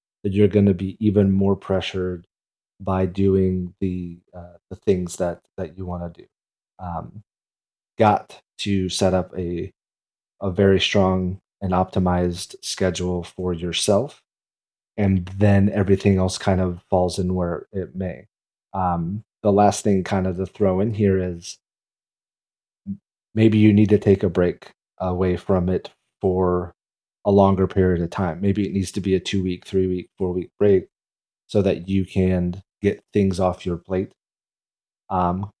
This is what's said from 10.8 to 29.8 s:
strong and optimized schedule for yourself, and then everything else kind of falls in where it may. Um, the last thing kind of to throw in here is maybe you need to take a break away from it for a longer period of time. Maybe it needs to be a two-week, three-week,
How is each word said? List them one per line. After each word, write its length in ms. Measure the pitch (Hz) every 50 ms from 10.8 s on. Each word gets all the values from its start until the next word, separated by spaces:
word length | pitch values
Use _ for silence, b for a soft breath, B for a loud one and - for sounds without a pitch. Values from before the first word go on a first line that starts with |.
strong 580 | - - - 104 95 95 92 92 92 90 92 - _ _ _ _
and 100 | 101 92
optimized 840 | 90 90 92 - - 98 92 90 90 90 90 90 85 90 - - - -
schedule 640 | - - - - 98 92 82 85 90 90 90 87 85
for 300 | - - - 90 90 87
yourself, 680 | 82 87 87 82 - - 104 101 101 131 147 - _ _ _ _ _ _ _ _ _ _ _ _ _ _ _ _
and 300 | - 101 95 95 92 87 92 95
then 320 | 98 104 101 98 98 98 104
everything 480 | - 101 95 95 98 95 - 104 98
else 200 | 95 92 92 -
kind 220 | - - 101 95 90
of 220 | 92 90 87 85 - _
falls 280 | 98 90 90 87 87 98
in 160 | 92 90 92
where 320 | 92 87 85 85 - - -
it 240 | - 98 87 71 65
may. 300 | 95 95 90 71 64 107 _ _ _ _ _ _ _ _ _ -
Um, 500 | 95 92 90 87 85 82 85 101 110 - _ _ _ -
the 80 | 107
last 320 | 98 104 104 101 95 - -
thing 200 | 107 101 95 87
kind 240 | - 104 95 92
of 80 | 95 87
to 100 | 90 95
throw 360 | - - - 104 95 92 92
in 120 | 101 117 107
here 240 | 101 104 98 95
is 400 | 95 90 90 87 85 85 - - - _ _ _ _ _ _ _ _ _ _ _ _ _ _ _ _ _ _ _ _ _ _ _ _ _ 98 98 - _ _ _ _ _ _ -
maybe 240 | 110 110 110 107
you 140 | 107 107 107
need 180 | 101 104 107 95
to 80 | 107
take 240 | 98 - 104 98 95
a 80 | - 90
break 420 | 82 92 87 87 82 - - - - _ _ _ _ -
away 380 | 92 92 90 87 95 92 90
from 320 | 87 - - 98 92 87 92
it 200 | 92 85 - - - _ _ _ _ _
for 540 | - 95 90 92 92 90 90 90 85 82 - _ _ _ _ _ _ _ _ _ -
a 80 | 104
longer 360 | 101 101 98 98 98 92 95
period 340 | 92 - 98 92 92 90 85
of 80 | 85 85
time. 320 | - - 95 87 78 87
Maybe 240 | 98 101 95 104 98
it 80 | 90 82
needs 180 | 98 92 -
to 100 | - 104
be 140 | 87 95 95
a 40 | 90
two-week, 460 | - - - 98 92 92 90 87 -
three-week, 440 | - 98 95